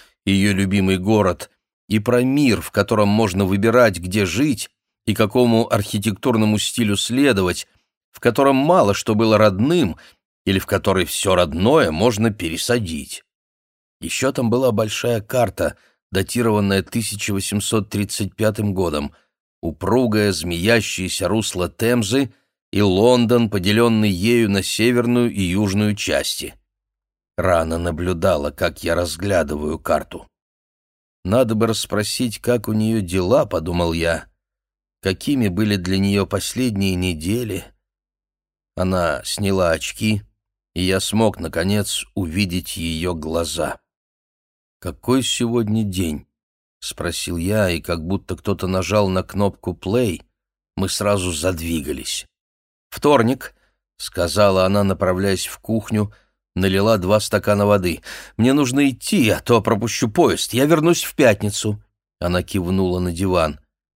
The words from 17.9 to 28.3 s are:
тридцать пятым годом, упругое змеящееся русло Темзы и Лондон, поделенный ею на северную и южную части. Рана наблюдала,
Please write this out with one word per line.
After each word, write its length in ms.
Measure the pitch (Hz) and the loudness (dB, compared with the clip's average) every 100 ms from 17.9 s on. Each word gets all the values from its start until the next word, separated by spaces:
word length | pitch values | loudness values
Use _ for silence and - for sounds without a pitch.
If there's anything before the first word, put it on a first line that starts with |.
тридцать 440 | 104 98 - 98 | -4 -4 -4 -6
пятым 380 | - 110 107 104 | -2 -2 0 -2
годом, 420 | 92 87 73 71 _ _ _ _ - | 0 -2 -2 -6 _ _ _ _ -10
упругое 720 | 85 78 92 120 120 107 104 | -8 -4 0 2 2 2 0
змеящееся 960 | 82 87 85 101 117 - - 92 - 90 | 0 -4 -2 2 2 2 -6 -6 -4 -2
русло 400 | 110 104 92 87 | -2 -2 -4 -6
Темзы 640 | - 113 123 101 135 139 _ _ _ - | -2 0 0 0 0 -2 _ _ _ -6
и 80 | 101 | 0
Лондон, 680 | 101 92 120 123 113 120 110 | 2 4 4 4 4 2 2
поделенный 600 | 107 92 110 120 110 107 | 0 0 2 2 2 2
ею 380 | 87 110 120 107 | 0 2 2 2
на 140 | 98 | 0
северную 680 | - - 117 120 120 123 120 | -2 0 2 2 2 2 0
и 120 | 82 | 0
южную 520 | 90 95 101 101 104 | -2 0 0 0 0
части. 600 | 104 - 71 - - 69 - _ _ _ _ _ _ _ - | -2 -2 -2 -2 -6 -10 -14 _ _ _ _ _ _ _ -4
Рана 400 | 90 82 82 82 | 0 2 0 -2
наблюдала, 760 | 85 78 87 85 95 | -4 -4 -4 0 0